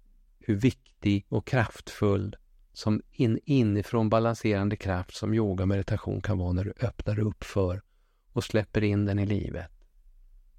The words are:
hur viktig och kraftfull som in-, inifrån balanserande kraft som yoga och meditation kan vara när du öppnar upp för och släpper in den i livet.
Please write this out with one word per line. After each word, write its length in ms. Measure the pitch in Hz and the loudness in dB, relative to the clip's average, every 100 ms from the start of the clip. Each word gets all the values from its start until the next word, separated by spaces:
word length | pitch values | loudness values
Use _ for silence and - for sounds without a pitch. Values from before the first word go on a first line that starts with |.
| - _ _ _ | -20 _ _ _
hur 160 | - 101 | -2 2
viktig 680 | 127 - _ _ 104 101 - | 2 0 _ _ 0 0 0
och 180 | 113 - | -4 0
kraftfull 880 | 131 107 - - - 104 98 98 - _ - _ - | 0 0 -4 -16 -2 2 2 -2 -8 _ -20 _ -6
som 220 | 110 107 - | -2 -2 -2
in-, 280 | - 120 113 - | 0 2 2 2
inifrån 640 | 139 110 104 - 117 110 | 4 4 2 0 0 4
balanserande 680 | 113 117 113 110 98 101 104 | 4 2 0 0 2 0 -2
kraft 400 | 104 90 - - | -2 -2 -4 -6
som 180 | 104 | -2
yoga 300 | 110 107 95 | 0 0 0
och 40 | 95 | 0
meditation 540 | 98 95 104 98 101 | 0 0 -4 -4 -4
kan 160 | 101 95 | -2 -2
vara 160 | 90 | 0
när 100 | 90 | -2
du 100 | 101 - | -2 -4
öppnar 380 | 120 - - 104 | -6 -4 -4 -2
upp 240 | 107 - | -2 -4
för 380 | - 101 92 92 - _ _ _ _ | -6 -2 -2 -4 -10 _ _ _ _
och 100 | 120 | -6
släpper 400 | - 110 101 110 | 0 0 0 0
in 220 | 104 101 101 | 2 2 2
den 140 | 101 | 0
i 60 | 101 | 0
livet. 460 | 101 - - - - - _ - - - - - | -2 -4 -8 -12 -16 -20 _ -20 -20 -20 -20 -20